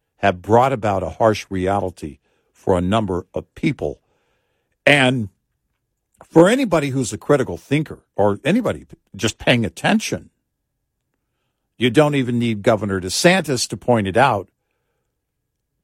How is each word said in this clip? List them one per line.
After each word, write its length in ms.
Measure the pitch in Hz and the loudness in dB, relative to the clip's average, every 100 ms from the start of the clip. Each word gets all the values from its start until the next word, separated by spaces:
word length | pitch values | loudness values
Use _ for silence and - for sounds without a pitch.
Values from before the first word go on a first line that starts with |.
| _ _ | _ _
have 200 | 101 92 | -2 -2
brought 320 | 90 113 131 | 2 2 4
about 300 | 127 104 95 | 0 -2 -2
a 80 | 87 | -4
harsh 340 | - 113 104 - | 0 2 2 -4
reality 680 | 95 92 101 95 - 76 71 _ _ _ | -4 -2 -2 -4 -8 -14 -16 _ _ _
for 260 | _ - 90 | _ 0 0
a 40 | |
number 460 | 90 113 104 90 - | 2 0 -2 -4 -6
of 200 | - - | -10 -12
people. 460 | - 160 131 76 67 _ _ _ _ _ _ _ _ 139 | -6 -4 -4 -6 -8 _ _ _ _ _ _ _ _ 2
And 420 | 143 127 131 101 - _ _ _ _ _ _ _ _ | 4 2 0 -6 -12 _ _ _ _ _ _ _ _
for 240 | - 160 180 | 2 4 6
anybody 400 | 262 240 165 143 | 4 0 0 -2
who's 240 | 131 120 | -4 -4
a 60 | - | -6
critical 400 | - 147 92 85 | 0 0 0 -8
thinker 440 | - 151 156 - _ - | -4 -4 -4 -12 _ -2
or 240 | 101 101 | 0 0
anybody 440 | 143 226 190 85 - - _ | -2 -2 -2 -6 -10 -20 _
just 220 | 98 113 - | -6 -6 -2
paying 300 | - 123 110 | 0 0 -2
attention, 640 | - - 214 - 98 - _ _ _ _ _ _ _ _ _ _ _ _ _ _ - | -4 -2 -2 -2 -10 -12 _ _ _ _ _ _ _ _ _ _ _ _ _ _ -4
you 140 | 123 | 2
don't 240 | 117 147 | 4 4
even 240 | 143 123 120 | 2 0 0
need 240 | 120 104 | -2 0
Governor 360 | 107 107 101 95 | 0 0 0 -4
DeSantis 680 | 92 - 175 190 156 123 - | -4 0 0 0 -2 -6 -6
to 80 | 110 | -6
point 300 | - 117 98 | -2 -2 0
it 80 | 98 | 0
out. 320 | 135 104 - _ _ _ _ _ _ _ _ _ _ _ _ _ | 0 0 -8 _ _ _ _ _ _ _ _ _ _ _ _ _